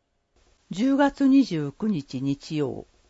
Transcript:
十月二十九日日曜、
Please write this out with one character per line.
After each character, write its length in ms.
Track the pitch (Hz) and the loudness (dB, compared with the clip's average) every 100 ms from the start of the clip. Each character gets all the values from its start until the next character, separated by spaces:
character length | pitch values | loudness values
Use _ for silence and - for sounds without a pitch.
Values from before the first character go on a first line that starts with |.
| _ _ _ _ _ _ - | _ _ _ _ _ _ -12
十 240 | 170 262 277 | -4 0 2
月 320 | 285 - 269 | 2 2 4
二 160 | 269 | 4
十 280 | 240 160 143 | 4 0 -6
九 160 | - 220 | -4 -4
日 360 | 175 139 127 | -4 -6 -6
日 320 | 139 139 - 151 | -4 -6 -6 -4
曜、 300 | 135 104 - _ _ | -4 -6 -14 _ _